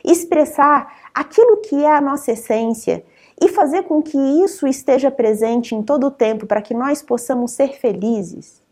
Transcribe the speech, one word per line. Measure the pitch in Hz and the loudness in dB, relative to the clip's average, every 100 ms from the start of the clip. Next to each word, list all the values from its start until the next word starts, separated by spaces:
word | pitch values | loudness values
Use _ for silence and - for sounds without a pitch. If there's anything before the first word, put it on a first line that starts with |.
expressar | - 339 - 320 277 - 285 285 - - - | 0 0 2 0 0 2 4 2 -2 -18 -10
aquilo | - 302 - 480 415 | -8 -2 4 6 4
que | - 285 | 0 0
é | 302 | 2
a | 294 | 2
nossa | 277 285 247 | 2 -4 -4
essência | 220 - 220 226 226 - - - _ _ - | -6 -2 -2 -2 -4 -4 -6 -8 _ _ 0
e | 381 | 0
fazer | 403 294 359 | 2 0 0
com | 370 311 | -2 -2
que | 311 277 | 0 0
isso | 269 302 392 - 277 | 2 2 2 0 -4
esteja | 262 - 262 269 | -2 0 2 2
presente | 269 220 208 226 240 233 220 | 0 0 0 0 -2 -2 -6
em | |
todo | 214 285 277 | -2 0 0
o | |
tempo | 277 220 214 208 | 0 -2 -2 -2
para | 208 | -4
que | 208 | -2
nós | 233 269 294 | -4 -2 -4
possamos | - 240 - 247 240 | -4 -4 -2 -4 -4
ser | - 269 | -2 -2
felizes? | - 240 190 214 220 170 - - _ _ | -2 -4 -2 -2 -4 -6 -14 -20 _ _